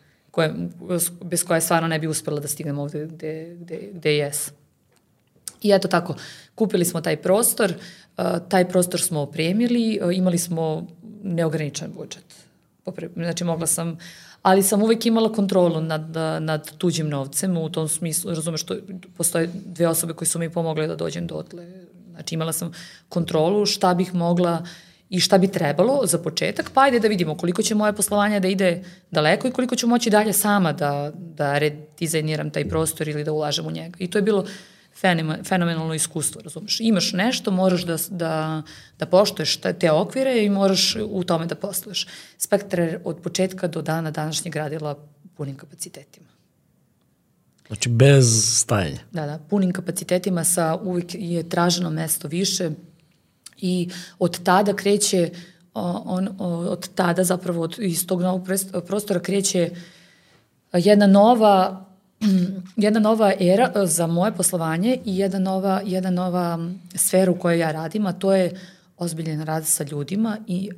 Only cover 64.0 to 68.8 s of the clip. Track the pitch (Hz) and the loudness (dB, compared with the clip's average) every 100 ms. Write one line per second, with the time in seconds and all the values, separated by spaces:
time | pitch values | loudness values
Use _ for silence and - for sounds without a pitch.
64 | 165 170 208 - 175 180 160 165 220 254 | 2 2 0 0 -2 0 -2 0 0 0
65 | 247 185 196 190 190 190 196 190 190 185 | -2 0 0 0 0 0 0 0 0 -2
66 | 185 180 180 180 175 165 170 190 - 180 | 0 0 0 0 -2 -4 -6 -10 -8 -4
67 | - 185 185 180 175 170 165 156 160 214 | 2 4 4 4 2 2 0 -2 -4 -2
68 | 196 175 196 190 180 185 - - | -2 0 2 4 2 -4 -16 -20